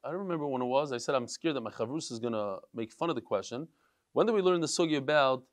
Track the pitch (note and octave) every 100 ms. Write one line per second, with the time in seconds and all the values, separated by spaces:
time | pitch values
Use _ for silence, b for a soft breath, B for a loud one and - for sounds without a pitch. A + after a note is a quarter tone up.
0 | B2+ E3+ G3 E3+ D3 C3 B2 C3 D3 B2
1 | A#2+ C#3 A#2 - E3 C#3 A2+ - A2+ D3
2 | D#3 A#2 A#2 A2+ G#2 F#2+ - A#2 A2+ -
3 | E3+ C#3 - G2+ F#2+ A#2 D#3+ _ _ _
4 | _ - G3+ A3 F#3 F3+ D#3 - E3+ D3+
5 | C3+ D3+ C3+ C3 -